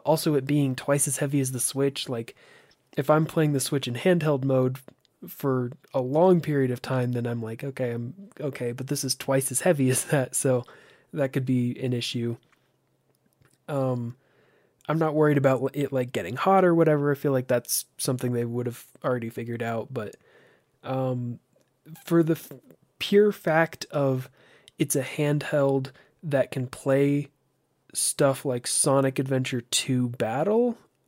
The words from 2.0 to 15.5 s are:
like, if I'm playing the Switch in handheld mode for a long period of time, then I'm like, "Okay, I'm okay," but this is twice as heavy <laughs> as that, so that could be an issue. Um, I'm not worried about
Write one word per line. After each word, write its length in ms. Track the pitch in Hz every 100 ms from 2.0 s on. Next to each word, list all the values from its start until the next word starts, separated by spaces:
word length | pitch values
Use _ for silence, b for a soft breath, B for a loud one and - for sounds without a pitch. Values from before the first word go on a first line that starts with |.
| -
like, 280 | 120 117 - b b b b _ -
if 160 | 143
I'm 160 | 156 160
playing 260 | 165 151
the 60 | 139
Switch 280 | - 143 127
in 60 |
handheld 500 | 123 185 175 151 143
mode 360 | 135 131 127 131 - _ _ _ -
for 440 | - 139 127 123 - _
a 80 | 139
long 400 | 127 151 185 180
period 300 | 156 143 131
of 100 | 120
time, 300 | - 131 123
then 160 | 120 117
I'm 160 | 120
like, 200 | 110 113
"Okay, 280 | 143 131 127
I'm 240 | 117 120 196 196 -
okay," 320 | 147 131 120
but 160 | 127 135
this 160 | 143
is 100 | 135
twice 380 | - - 135 -
as 100 | 127
heavy 260 | 185 156 131
<laughs> 20 |
as 140 | 131 -
that, 280 | 147 127 -
so 280 | 139 123 - B B B B
that 180 | 156 135
could 140 | 139 127
be 320 | 127 123 -
an 140 | 131
issue. 440 | 123 - 120 117 117 _ _ _ _ _ _ _ _ _ _ _ _ -
Um, 480 | 143 131 123 117 123 b b b b b b -
I'm 80 | 160
not 160 | 156
worried 240 | 151 151 143
about 320 | 135